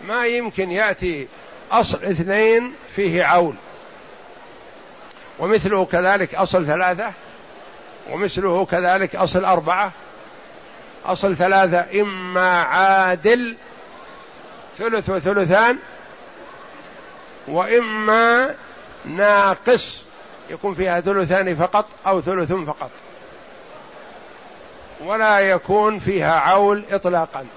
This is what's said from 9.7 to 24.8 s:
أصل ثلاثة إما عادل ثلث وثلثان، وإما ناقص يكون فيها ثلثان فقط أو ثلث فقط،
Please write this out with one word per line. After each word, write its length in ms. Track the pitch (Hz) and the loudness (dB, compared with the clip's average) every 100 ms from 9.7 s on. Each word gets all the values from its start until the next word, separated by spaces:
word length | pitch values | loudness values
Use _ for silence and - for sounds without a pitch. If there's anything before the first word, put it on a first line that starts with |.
| 180 202 - - - - - - - - - - - - | -2 -2 -6 -20 -20 -20 -20 -20 -20 -20 -20 -20 -12 -6
أصل 300 | 180 196 165 | -2 -2 0
ثلاثة 640 | 180 196 190 175 170 196 | 2 4 4 0 0 -2
إما 600 | 208 185 180 180 185 175 | -4 -6 -4 0 2 2
عادل 960 | 143 160 196 190 185 180 208 240 233 226 - - - - - - - - - - - - | 0 2 4 4 2 2 2 2 0 -10 -20 -20 -20 -20 -20 -20 -20 -20 -20 -20 -20 -8
ثلث 320 | 226 220 185 | -4 -4 -2
وثلثان، 680 | 190 160 202 175 190 233 254 - - - - - - - - - - - - - - - - - | -4 0 0 2 4 4 0 -8 -20 -20 -20 -20 -20 -20 -20 -20 -20 -20 -20 -20 -20 -20 -20 -6
وإما 1040 | 156 190 233 226 214 214 220 233 233 269 - - - - - | -4 2 0 0 -4 0 2 4 2 0 -6 -16 -20 -20 -18
ناقص 1000 | 135 165 208 202 196 180 - 240 - - - - - - - | -12 0 2 4 2 0 2 2 0 -14 -20 -20 -20 -20 -16
يكون 240 | 156 202 | -8 -6
فيها 260 | 170 185 175 | -4 -2 0
ثلثان 540 | 175 196 170 185 190 | 0 -2 0 0 0
فقط 320 | 156 180 208 214 - 190 | -2 0 0 -2 -6 -2
أو 140 | 190 | 0
ثلث 320 | 147 190 165 | 0 -4 -2
فقط، 380 | 185 151 147 135 - - - - - - - - - - - - - - - - - - - | -4 -6 -10 -12 -16 -20 -20 -20 -20 -20 -20 -20 -20 -20 -20 -20 -20 -20 -20 -20 -20 -20 -20